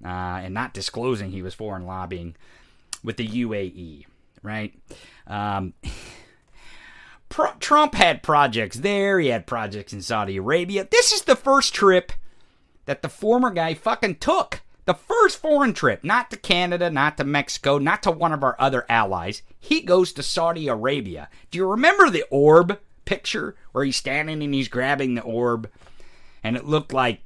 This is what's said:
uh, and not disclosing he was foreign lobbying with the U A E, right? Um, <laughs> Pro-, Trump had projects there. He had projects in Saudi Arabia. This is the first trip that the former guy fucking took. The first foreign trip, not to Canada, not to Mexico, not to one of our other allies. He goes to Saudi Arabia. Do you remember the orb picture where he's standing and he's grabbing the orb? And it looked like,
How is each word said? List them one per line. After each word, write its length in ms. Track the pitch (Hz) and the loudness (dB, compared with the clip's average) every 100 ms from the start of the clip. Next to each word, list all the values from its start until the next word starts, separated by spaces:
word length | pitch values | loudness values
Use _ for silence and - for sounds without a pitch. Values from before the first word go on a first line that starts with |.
uh, 380 | 90 90 90 92 | -10 -8 -6 -8
and 100 | 92 | -8
not 200 | 101 127 | -8 -8
disclosing 580 | 98 - 113 127 110 95 | -10 -10 -6 -4 -4 -6
he 120 | 95 | -10
was 100 | 92 | -12
foreign 320 | - 107 95 90 | -10 -10 -10 -10
lobbying 500 | 92 90 90 85 - - - _ _ _ - | -10 -10 -10 -12 -16 -20 -20 _ _ _ -12
with 140 | 107 110 | -10 -8
the 80 | 110 | -6
U 280 | 120 117 | -4 -4
A 120 | 104 92 | -4 -8
E, 420 | 87 82 73 - _ _ _ | -10 -16 -18 -20 _ _ _
right? 320 | 104 107 104 - - - - - - | -10 -10 -10 -14 -20 -20 -20 -20 -12
Um, 460 | 101 104 98 95 - - - - - - _ _ | -6 -4 -4 -6 -10 -12 -12 -16 -20 -20 _ _
<laughs> 800 | - - - - - - - - | -20 -20 -20 -20 -20 -20 -20 -8
Pro-, 240 | - - - | -2 -2 -2
Trump 340 | - 294 302 | 2 4 4
had 300 | - 175 147 | 4 2 2
projects 540 | - 147 139 113 104 120 | 0 2 2 0 -4 -4
there. 420 | 190 202 196 190 | -2 0 2 2
He 80 | 139 | 2
had 180 | 117 - | -2 -4
projects 480 | 117 107 101 - | -6 -6 -10 -12
in 80 | 101 | -12
Saudi 360 | 90 110 98 98 | -4 -2 -2 -4
Arabia. 500 | 104 170 175 196 190 | -2 -2 0 -4 2
This 220 | 466 480 | 4 4
is 100 | 427 | 2
the 140 | - 247 | 2 2
first 400 | 277 269 - - | 4 4 4 4
trip 360 | 196 180 - - - - - _ _ _ - | 6 6 2 -4 -6 -12 -20 _ _ _ -10
that 180 | 139 | -8
the 60 | 156 | -8
former 420 | - 214 247 254 | -2 2 4 2
guy 240 | 175 165 156 | 0 -4 -2
fucking 400 | 220 240 208 165 | -4 -2 -2 0
took. 460 | 277 359 - - - - - | 0 0 -2 -8 -14 -6 -4
The 100 | - | -4
first 420 | - 466 403 - | -2 4 4 2
foreign 360 | 311 294 254 | 2 4 4
trip, 300 | - 135 98 | 2 0 0
not 280 | 165 240 - | 0 -2 -2
to 60 | - | -8
Canada, 520 | - 175 175 175 175 | 0 0 2 0 0
not 260 | 143 147 - | 2 0 0
to 60 | |
Mexico, 540 | 139 143 139 - 139 143 | -2 -2 -2 -4 0 0
not 240 | 147 202 | 0 0
to 80 | 196 | -2
one 240 | 160 165 | 0 0
of 100 | 151 | 2
our 120 | 131 120 | 0 2
other 260 | 135 127 - | 2 0 2
allies. 540 | 117 101 90 87 - - - | 2 2 -2 -6 -10 -14 -18
He 220 | - 311 | -2 -2
goes 300 | 175 180 180 | 4 4 2
to 100 | - | -2
Saudi 440 | - 175 170 170 143 | -4 0 0 -2 -4
Arabia. 640 | 113 123 143 98 78 - - - | -2 -2 -2 -4 -10 -14 -20 -10
Do 80 | 170 | -4
you 80 | 185 | -2
remember 420 | 220 320 403 330 | 4 4 6 6
the 160 | 165 - | 4 0
orb 480 | 139 147 160 175 202 - - - | 4 8 8 8 0 -10 -16 -6
picture 500 | 208 - 220 - - - | -4 -4 -6 -8 -12 -8
where 140 | 127 139 | -4 -2
he's 100 | - | -4
standing 460 | 135 143 156 156 | -4 -4 -4 -6
and 120 | 147 139 | -2 -2
he's 120 | 120 | -2
grabbing 460 | 123 131 139 135 | -2 0 0 0
the 80 | 120 | -2
orb? 480 | 117 113 120 117 113 - - - - - - - | -4 -2 0 0 -6 -16 -20 -20 -20 -20 -20 -10
And 140 | 110 120 | -4 -4
it 80 | 143 | -2
looked 260 | 151 - | -2 0
like, 300 | 131 123 104 | 0 0 -2